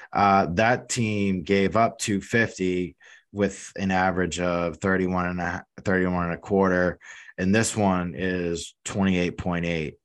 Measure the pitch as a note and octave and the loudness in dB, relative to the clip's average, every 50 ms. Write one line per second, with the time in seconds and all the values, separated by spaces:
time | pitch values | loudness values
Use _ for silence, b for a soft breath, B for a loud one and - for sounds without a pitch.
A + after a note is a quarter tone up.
0 | B B - - G2+ G2+ G2 G2 F#2 D#2 F2 F#2 A2 A#2 B2+ A#2+ B2 - - B2+ | B B 0 2 4 6 6 4 4 2 2 2 4 4 2 0 -2 -6 -4 -2
1 | A#2 A2 G#2+ G#2 G2+ G2 F#2+ F#2 D#2+ - G2+ G2 G2 F#2 D#2+ A2 A#2 A2+ - - | -2 -2 0 0 0 0 0 -2 0 0 2 2 2 2 2 2 2 2 0 -4
2 | - - G#2 F#2+ - - - A#2 A2+ - - - F#2 F#2 F#2 F2+ F2+ E2 - b | -4 -2 -2 -2 -2 0 2 2 2 0 -2 -4 -2 -2 0 -2 -4 -6 -8 b
3 | b b b b b b - G2+ G2+ G2 G2 - - - - - G2 F#2+ F#2+ F#2 | b b b b b b -2 0 0 0 0 -6 -14 -14 -8 -4 -2 0 2 2
4 | F#2 F#2 F2 F2+ F2+ E2+ E2 F2+ F2 F2 F2 F2 E2+ E2+ D#2 - - G2 F#2+ F#2 | 2 2 2 0 -2 -2 -2 -2 -2 0 0 0 -2 -2 -4 -2 -2 0 0 2
5 | F#2 F2+ F#2 F2+ F2 F2+ F2+ F2 E2+ F2 F2+ F#2 - _ _ - - G#2 F#2+ F#2 | 0 0 0 -2 -2 -2 -2 -4 -4 -4 -6 -6 -10 _ _ -8 -2 0 0 2
6 | F2+ F2+ F2+ F2+ F2 E2+ E2+ E2 - - G2+ G2 G2 F#2+ F2+ F2+ F2+ F2 D#2+ B | 2 2 0 0 -2 -2 -4 -6 -4 0 2 2 4 4 4 2 2 0 0 B
7 | B B B B B B B - F#2 F#2 G2 A2 A2+ - - A2 G#2 G2 F#2 F2+ | B B B B B B B -4 0 2 2 2 2 0 0 0 2 2 2 0
8 | F2 F2 D2 C2+ F#2 F#2 F#2 F2+ F2 E2+ E2+ E2 D#2+ - - _ _ - - G2+ | -2 -4 -6 -4 -4 -2 -2 -2 -2 -4 -4 -6 -8 -12 -16 _ _ -8 -2 0
9 | G2 F#2+ F#2 F2+ F2 F2 E2 - - F2+ F2 E2+ E2+ E2+ E2+ D#2+ D#2 C#2+ - _ | 2 2 2 2 0 0 -2 -4 -4 -4 -2 -2 -2 -2 -2 -2 -4 -6 -8 _